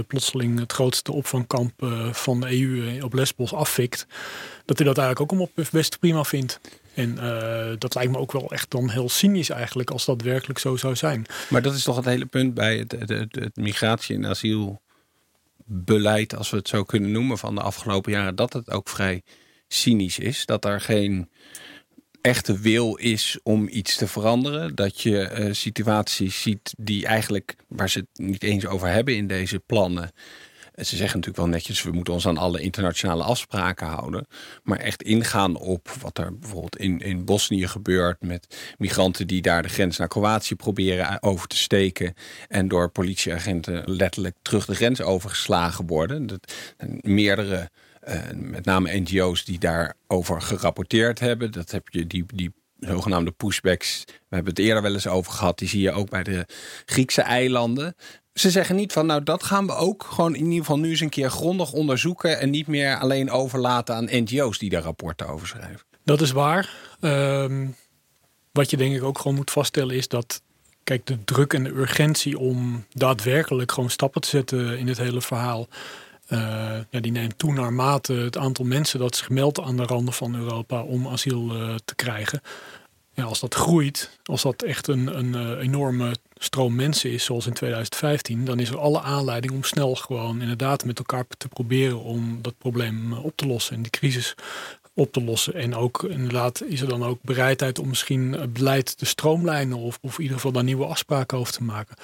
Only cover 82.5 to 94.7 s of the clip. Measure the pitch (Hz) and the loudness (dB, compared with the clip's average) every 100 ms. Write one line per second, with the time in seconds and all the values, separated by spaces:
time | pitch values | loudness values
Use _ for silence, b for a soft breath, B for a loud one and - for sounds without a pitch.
82.5 | B B B B _ _ - 117 - 123 | B B B B _ _ -6 -4 -2 -2
83.5 | - 165 165 139 - - - - 135 135 | 0 4 4 4 -2 -8 -12 -4 0 0
84.5 | - 220 131 - 131 131 135 123 123 117 | 0 -4 -2 0 0 0 -2 -2 -2 -4
85.5 | 123 127 143 135 123 120 120 _ - - | -2 0 2 2 0 0 -4 _ -8 -4
86.5 | 135 123 120 143 151 127 120 - 120 120 | 2 2 4 2 2 0 -2 -2 -2 -2
87.5 | 113 123 113 113 - 151 147 - 117 127 | -2 -2 -2 -4 -2 0 0 0 -2 0
88.5 | 123 113 135 147 156 139 143 131 120 127 | 0 0 0 2 2 0 -2 0 -2 -2
89.5 | 135 127 151 135 127 - 123 117 117 120 | -2 -2 2 2 0 -4 -4 -2 -2 -2
90.5 | 120 135 139 123 117 - 127 - - - | 0 0 0 -2 -4 -4 -4 -6 -10 -10
91.5 | - 117 131 135 117 113 117 117 117 120 | -6 0 2 2 0 -4 -2 -2 -4 -6
92.5 | - 127 120 113 110 117 120 151 - 139 | -6 -2 0 0 -2 -4 -4 -6 -4 -2
93.5 | 120 - 117 113 - 139 127 - - B | -2 -2 -4 -4 -2 0 0 -4 -8 B
94.5 | B B | B B